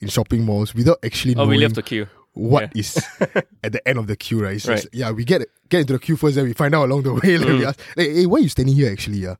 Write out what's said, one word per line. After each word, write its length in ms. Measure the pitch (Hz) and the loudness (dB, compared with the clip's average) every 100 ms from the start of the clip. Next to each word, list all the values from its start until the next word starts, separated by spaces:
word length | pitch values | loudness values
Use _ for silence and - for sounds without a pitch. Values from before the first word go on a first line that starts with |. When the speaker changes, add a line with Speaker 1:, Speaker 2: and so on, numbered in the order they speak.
Speaker 1:
in 80 | 101 | -6
shopping 360 | 120 110 117 | -4 0 0
malls 300 | 110 101 107 | 0 0 -2
without 240 | 117 123 170 | 0 2 2
actually 320 | 113 - 131 | -2 -4 -2
Speaker 2:
Oh, 40 | 123 | 2
Speaker 1:
knowing 60 | 139 | 2
Speaker 2:
we 80 | 139 | 4
left 160 | 147 | 2
the 80 | 110 | 0
queue. 240 | - 113 101 - _ | -6 -6 -8 -12 _
Speaker 1:
what 360 | - 113 139 107 | -8 2 2 2
Speaker 2:
Yeah. 60 | 110 | -4
Speaker 1:
is 160 | 101 - - - - | -4 -4 -6 -4 -4
Speaker 2:
<laughs> 300 | 196 - _ | -2 -6 _
Speaker 1:
at 80 | 110 | -8
the 100 | 117 127 | -4 -2
end 100 | 123 | -2
of 80 | 104 | -4
the 100 | 107 | -6
queue, 280 | - 113 | -4 -4
right? 100 | 101 | -2
It's 100 | 104 120 | -4 -2
just, 180 | 110 | -4
Speaker 2:
Right. 100 | 98 | -4
Speaker 1:
yeah, 160 | 117 117 | -6 -6
we 140 | 110 | -4
get, 180 | 120 175 117 _ _ | 0 0 0 _ _
get 100 | 175 | 0
into 140 | 135 | 2
the 40 | 127 | -2
queue 180 | - 156 | -2 0
first, 200 | 151 139 | 0 2
then 80 | |
we 80 | 127 | 0
find 200 | 113 143 | 0 0
out 120 | 156 | 2
along 180 | 131 139 | 2 0
the 120 | 135 | 0
way. 220 | 123 196 170 | 0 2 4
<laughs> 0 | |
Like, 100 | 135 | 4
we 160 | 135 | 2
Speaker 2:
Mm. 20 | 135 | 0
Speaker 1:
ask, 140 | - - - | -4 -8 -4
"Hey, 180 | 160 | 0
hey, 120 | 160 180 | 2 2
why 120 | 269 | 4
are 40 | |
you 60 | 175 | 2
standing 280 | - 135 139 | 2 2 2
here 160 | 131 | 2
actually?" 260 | 98 - 101 92 | -2 -6 -6 -6
Yeah? 80 | 92 | -10